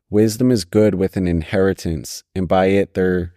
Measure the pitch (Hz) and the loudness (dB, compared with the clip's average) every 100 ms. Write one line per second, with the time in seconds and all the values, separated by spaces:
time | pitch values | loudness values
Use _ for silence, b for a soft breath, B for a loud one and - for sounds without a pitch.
0 | - 104 110 110 127 120 87 107 107 92 | -2 2 2 2 2 0 0 2 2 2
1 | 95 - 90 85 78 101 95 92 87 78 | -2 -2 -2 -2 -2 0 0 0 -4 -8
2 | 62 - - 95 87 95 95 98 98 - | -10 -16 -12 -6 0 2 2 2 0 -2
3 | 92 90 87 | 0 0 -4